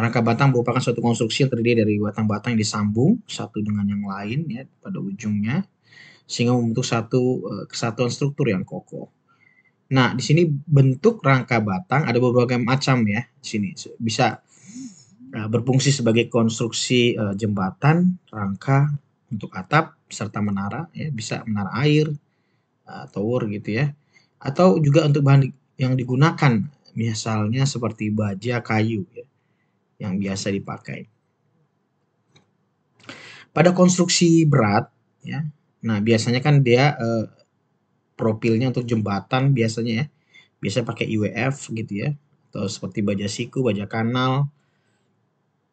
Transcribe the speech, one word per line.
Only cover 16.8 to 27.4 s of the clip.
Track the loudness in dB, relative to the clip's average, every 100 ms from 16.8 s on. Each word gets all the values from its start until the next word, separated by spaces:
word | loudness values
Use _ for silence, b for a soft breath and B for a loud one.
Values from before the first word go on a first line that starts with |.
| 0 2 2
eh, | 2 -4 -2
jembatan, | -2 -2 -4 0 2 4 2 -2 _
rangka | -8 -6 -6 0 2 2 -2 _ _ -12
untuk | -12 -10
atap | -12 -2 0 0 _ -18
serta | -10 -8 -4
menara | -4 -4 -6 -8 -10 -10
ya, | -10
bisa | -8 -8 -8 -6
menara | -4 -4 0 2
air, | 4 2 -4 _ _ _ _ _ _ -20
eh, | -18 -12
tower | -6 -2 -2 -4
gitu | -6 -6 -2
ya. | -2 -4 b b b _
Atau | -6 4 4 4
juga | 4 4 4
untuk | 4
bahan | 6 6 4
di-, | -4 _ -4
yang | -2
digunakan, | 0 0 2 2 4 2 2 -2 _ _ -6
misalnya | -4 -4 -4 -2